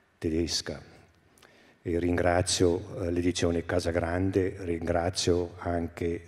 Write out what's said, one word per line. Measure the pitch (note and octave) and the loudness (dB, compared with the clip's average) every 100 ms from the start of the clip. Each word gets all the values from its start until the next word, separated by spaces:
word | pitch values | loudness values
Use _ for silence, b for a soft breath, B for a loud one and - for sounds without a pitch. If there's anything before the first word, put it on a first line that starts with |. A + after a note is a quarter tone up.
| B - | B -6
tedesca. | E2+ D#2+ E2 - - C#2 - - - _ _ b b b b b | -2 0 0 -2 -6 -10 -12 -20 -20 _ _ b b b b b
E | F#2 E2+ | -2 0
ringrazio, | F2 E2+ F2 F2 F2+ - F2+ E2+ - - | 2 2 4 4 2 4 4 2 -4 -6
eh, | F2 | -2
l'edizione | F2 F2+ F2+ F2 E2+ - | 0 0 2 0 0 0
Casagrande, | F2+ E2+ E2+ E2 F2+ F#2+ G2 F#2 F#2+ | -2 0 -2 0 0 2 2 0 -2
ringrazio | F2 E2 E2 E2+ F2 - - F2 F2 F2+ | -4 -4 0 0 0 0 2 2 0 -6
anche | F2 F2 E2 - E2+ E2+ | -4 -2 -4 -4 -4 -4